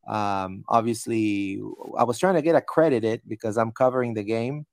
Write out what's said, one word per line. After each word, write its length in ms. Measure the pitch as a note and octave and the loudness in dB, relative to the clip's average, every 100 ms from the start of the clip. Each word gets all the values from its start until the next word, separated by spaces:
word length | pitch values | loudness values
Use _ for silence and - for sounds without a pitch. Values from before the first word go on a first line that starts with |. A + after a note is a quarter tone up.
| - | -4
Um, 560 | G#2+ G#2 G2 F#2+ F#2 - | -2 -2 -2 -4 -8 2
obviously, 960 | A#2 A2+ A2 - A#2 G#2+ G2+ G2 G2 G#2 G2+ - - | 2 2 -2 -2 0 0 0 -2 -6 -8 -12 -10 0
I 60 | |
was 160 | A#2+ A#2 | 0 2
trying 160 | F#3 | 2
to 80 | F3+ | 2
get 140 | D3+ D#3 | 4 2
accredited 680 | - - D#3+ B2 A2 A2+ - | 4 2 4 4 0 -2 -6
because 280 | A2+ A2+ G#2+ | -6 -4 0
I'm 140 | A2+ | -2
covering 420 | A2+ B2+ B2+ B2 | 2 2 2 -2
the 120 | A2 | -4
game. 420 | G2+ A2+ A#2 D3 D3+ | -4 -2 -4 -6 -12